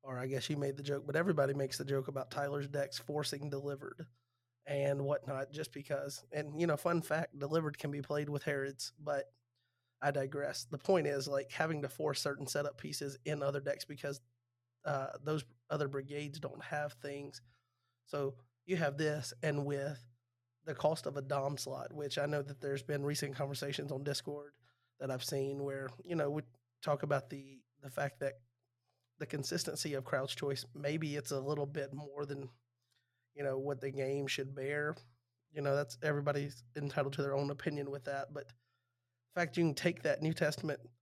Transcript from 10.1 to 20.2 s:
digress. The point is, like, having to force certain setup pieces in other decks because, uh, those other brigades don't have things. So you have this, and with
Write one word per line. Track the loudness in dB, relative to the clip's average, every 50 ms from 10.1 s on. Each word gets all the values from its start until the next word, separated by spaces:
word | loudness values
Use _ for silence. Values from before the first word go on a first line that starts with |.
digress. | 4 4 0 0 0 -2 -2 -2 -2 -4 -6
The | -6 -8 -4
point | 4 6 6 8 8 4
is, | 2 2 0 2
like, | 0 0 0 0
having | 0 2 2 2 2 0
to | -2 -4
force | -2 0 0 0 0 2
certain | 0 0 0 -2 -4
setup | -2 0 0 0 0 -4 -6
pieces | -8 -6 -4 -4 -4 -4 -6 -4 _
in | -2 0 2
other | 2 2 0 0
decks | 0 0 -2 -2 -4
because, | -10 -10 -6 -4 -4 -4 -6 _ _ _ _ _ _ _ _ _ _ _ _ _
uh, | -2 0 0 0 -4 -6 -6
those | -2 0 0 0 -2 -6 -18 _ _ _
other | 0 0 0 0
brigades | 0 -4 -4 -4 -6 -6 -4 -4 -6 -6
don't | -8 -8 -8 -8
have | -8 -4 -2 -2 -2 -2 -4
things. | -8 -8 -8 -6 -6 -8 -10 -12 -14 -18 -20 _ _ _ _ _ _ _ _ _ _ _
So | -4 -2 0 0 0 -2 -4 -18 _ _ _ _
you | 0 2
have | 4 4 2 4
this, | 4 2 2 2 0 -2 -6 -6 -2
and | 0 2 2 2 2
with | 2 0 0 0 -2 -4 -6 -10 -20 _ _